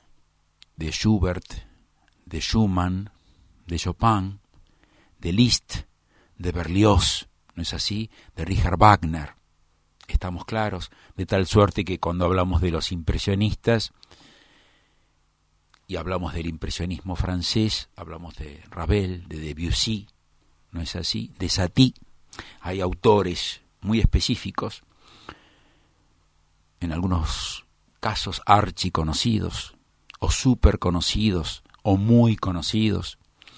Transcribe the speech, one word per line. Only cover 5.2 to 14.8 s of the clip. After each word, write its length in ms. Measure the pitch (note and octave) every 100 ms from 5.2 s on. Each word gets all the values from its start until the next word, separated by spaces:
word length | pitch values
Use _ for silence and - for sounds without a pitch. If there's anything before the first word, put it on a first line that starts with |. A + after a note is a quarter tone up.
| F2
Liszt, 520 | F#2+ B2 - - - - _ _ _ _ _
de 140 | F2+
Berlioz, 760 | E2+ D#2+ F#2 G#2+ G2 - - - _ _ -
¿no 80 |
es 100 | E2
así? 380 | - - G2+ A2+ - - -
De 100 | -
Richard 320 | F#2+ E2+ E2+
Wagner. 560 | G#2 G2+ E2+ D#2+ D2 - _ _ _ _ _ _ -
Estamos 380 | - F#2+ F2 -
claros, 460 | A2 A2 F#2+ - - - -
de 100 | F#2+
tal 220 | G2 F#2
suerte 360 | G#2 G2+ -
que 160 | F#2+ F2+
cuando 260 | E2+ F2 F2
hablamos 360 | F#2 F2+ E2
de 80 | F2+
los 220 | E2 -
impresionistas 1000 | F2+ D#2+ F#2+ - G2+ G#2+ - - A#2 - _ _ - - _ _ _ _ _